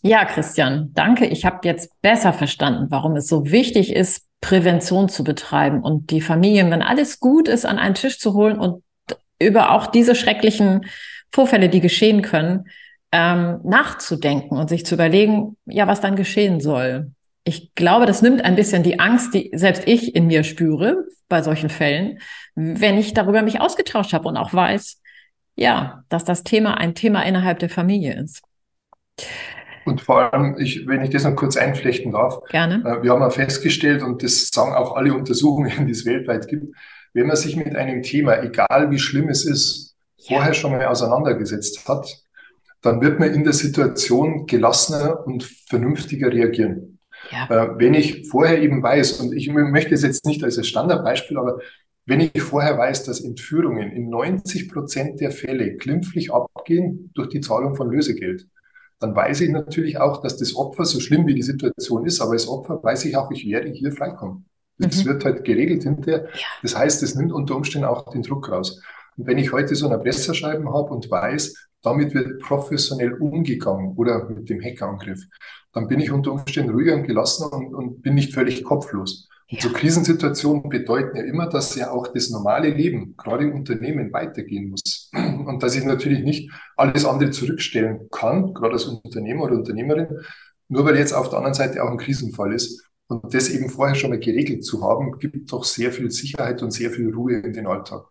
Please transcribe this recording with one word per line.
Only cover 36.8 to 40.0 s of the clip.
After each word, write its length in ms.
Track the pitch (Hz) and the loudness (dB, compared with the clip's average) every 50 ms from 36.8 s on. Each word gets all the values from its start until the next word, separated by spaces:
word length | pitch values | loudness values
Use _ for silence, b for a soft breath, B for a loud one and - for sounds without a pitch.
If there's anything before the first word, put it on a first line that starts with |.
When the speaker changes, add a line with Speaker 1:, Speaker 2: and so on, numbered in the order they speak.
| B B B B B B B | B B B B B B B
Speaker 2:
wenn 140 | 120 123 | 0 2
man 80 | 147 156 | 2 2
sich 200 | 151 - 156 139 | 0 0 -2 -4
mit 200 | 165 151 147 - | -4 -4 -4 -4
einem 280 | - - 131 131 123 127 | -4 -4 -4 -4 -6 -6
Thema, 380 | - - 147 147 127 110 - - | -2 0 0 4 4 2 2 2
egal 480 | 117 - - 101 - 127 139 151 143 | -4 0 0 2 4 4 4 4 4
wie 80 | 139 135 | 2 0
schlimm 280 | - - 135 139 160 156 | 0 0 0 0 0 0
es 160 | 135 - - | 0 -2 0
ist, 500 | 165 135 - - - - - - - _ _ | 0 0 0 0 -2 -2 -6 -10 -18 _ _